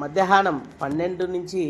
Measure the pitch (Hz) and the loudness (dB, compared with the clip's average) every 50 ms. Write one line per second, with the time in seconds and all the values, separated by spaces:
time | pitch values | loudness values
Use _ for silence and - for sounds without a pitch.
0 | 143 143 151 190 190 180 196 196 196 185 156 135 - - - - - 139 143 156 | -8 -4 0 0 4 6 6 6 6 4 0 -2 -6 -10 -10 -8 -6 -4 -2 -2
1 | 170 180 180 170 180 180 180 180 175 160 190 185 170 | -2 -2 -2 -4 -4 -4 -4 -6 -6 -4 -4 -4 -2